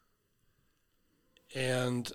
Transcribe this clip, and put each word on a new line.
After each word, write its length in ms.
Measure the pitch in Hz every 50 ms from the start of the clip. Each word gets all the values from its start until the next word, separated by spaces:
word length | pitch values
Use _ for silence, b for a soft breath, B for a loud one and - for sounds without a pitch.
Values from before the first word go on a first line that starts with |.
| _ _ _ _ _ _ _ _ _ _ _ _ _ _ _ _ _ _ _ _ _ _ _ _ _ _ _ - _ _ -
and, 580 | 131 131 127 127 127 127 123 123 123 117 - -